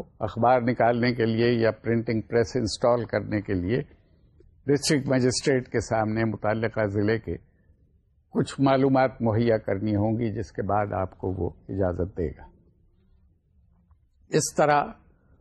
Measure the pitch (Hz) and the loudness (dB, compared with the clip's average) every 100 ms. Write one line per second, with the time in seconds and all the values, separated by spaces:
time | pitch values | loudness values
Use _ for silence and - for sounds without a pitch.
0 | - - 107 110 117 127 117 117 117 120 | -4 -8 -6 0 4 4 2 2 2 2
1 | 123 120 113 113 120 117 110 107 110 117 | 0 0 0 2 2 2 0 0 -2 -2
2 | 113 113 - 117 113 127 110 - 120 120 | 0 -4 0 0 0 -2 -4 0 2 2
3 | 107 110 104 107 101 95 90 131 - _ | 0 -4 -2 -4 -2 -2 -2 -4 -4 _
4 | _ _ _ _ - _ - 143 - 147 | _ _ _ _ -20 _ -2 0 2 0
5 | 139 131 123 - 151 131 127 117 - 113 | 0 2 2 0 0 0 0 -6 -2 -2
6 | 107 110 113 107 107 110 113 110 104 104 | 0 0 -2 -2 -2 -2 -2 -2 -2 0
7 | 101 113 82 - _ _ _ _ _ _ | 0 -2 -4 -10 _ _ _ _ _ _
8 | _ _ _ - 135 - 135 135 135 135 | _ _ _ -4 -4 0 2 4 4 4
9 | 131 127 113 107 117 110 - 98 107 104 | 2 0 0 2 2 0 0 -2 0 0
10 | 107 113 117 107 107 - 98 101 104 98 | 0 0 -4 -4 -8 -6 -2 0 0 -4
11 | 92 - 95 92 90 - - 98 92 87 | -6 -6 -6 -4 -6 -8 -8 -2 -2 -2
12 | 90 - 76 - - _ _ _ _ _ | -6 -4 -6 -8 -20 _ _ _ _ _
13 | _ _ _ _ _ _ _ _ _ _ | _ _ _ _ _ _ _ _ _ _
14 | _ _ - 156 - - 147 143 226 - | _ _ -2 -2 0 0 4 4 0 -10
15 | _ _ _ _ | _ _ _ _